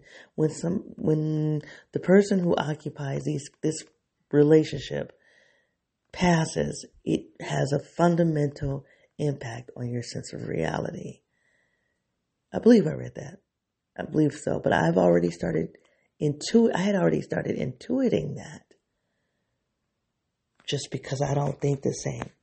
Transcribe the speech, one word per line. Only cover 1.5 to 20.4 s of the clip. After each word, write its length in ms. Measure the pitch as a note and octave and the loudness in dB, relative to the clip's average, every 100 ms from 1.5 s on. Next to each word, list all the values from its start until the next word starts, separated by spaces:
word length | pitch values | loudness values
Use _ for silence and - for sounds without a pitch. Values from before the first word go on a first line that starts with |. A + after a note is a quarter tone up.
| D3+ - - _ | -2 -6 -20 _
the 80 | C#3+ | -6
person 380 | - G3 G3+ F#3+ | 6 6 6 2
who 180 | F3 E3+ | 2 0
occupies 680 | C#3 D3+ D3 - C#3+ C#3 | -2 -4 -8 -8 -6 -6
these, 260 | C#3 D3+ - _ | -4 -6 -8 _
this 200 | D#3 D3+ - _ _ _ - | -4 -4 -10 _ _ _ 0
relationship 800 | C#3+ D3 D#3 D3+ D3 - C#3+ - _ _ _ _ _ _ _ _ _ _ | 4 8 8 6 -4 -8 -8 -8 _ _ _ _ _ _ _ _ _ _
passes, 760 | - F3+ E3 D#3 - D3 D3 - _ | -2 2 4 2 -2 -4 -4 -14 _
it 220 | - D#3+ - _ | -2 -2 -4 _
has 340 | - D3 C#3 | -6 -2 0
a 60 | C#3+ - - | 0 -4 2
fundamental 880 | E3+ E3+ E3+ D3+ D3 - C#3 C#3 - _ _ - | 2 4 2 2 -2 -2 -6 -6 -10 _ _ -4
impact 540 | D3 C#3 B2 A#2+ B2 - | -4 -4 -8 -12 -14 -10
on 140 | B2 | -6
your 140 | B2 | -6
sense 300 | - - - | -8 -10 -10
of 140 | - - | -10 -6
reality. 760 | - D#2+ - - - - - _ _ _ _ _ _ _ _ _ _ _ _ _ | -2 -2 -2 -6 -8 -12 -16 _ _ _ _ _ _ _ _ _ _ _ _ _
I 60 | - | 2
believe 260 | A#2 A#2+ D#2 | 8 8 6
I 60 | |
read 240 | C2 B1 - | -2 -10 -12
that. 240 | - F#3 _ _ _ _ _ - | -16 -18 _ _ _ _ _ -10
I 60 | |
believe 300 | - D3+ D3+ | -4 0 0
so, 260 | - - - | 0 -4 0
but 140 | - | 2
I've 240 | - E3 E3+ | 2 4 4
already 340 | F3 - E3+ | 4 4 2
started 460 | - E3+ D#3+ E3+ - _ _ _ - | -2 -4 -4 -4 -8 _ _ _ -4
intu-, 520 | D3+ D3 - A3+ A3+ | -4 -2 2 4 4
I 80 | - | 2
had 140 | G3 G3 | 0 2
already 260 | E3+ D#3 | 2 0
started 360 | - - - - | -2 -4 -4 -4
intuiting 800 | - - - B3+ B3+ - D3 C3+ | -4 -8 -4 0 2 0 -2 -8
that 300 | - - _ _ _ _ _ _ _ _ _ _ _ _ _ _ _ _ _ _ | -12 -18 _ _ _ _ _ _ _ _ _ _ _ _ _ _ _ _ _ _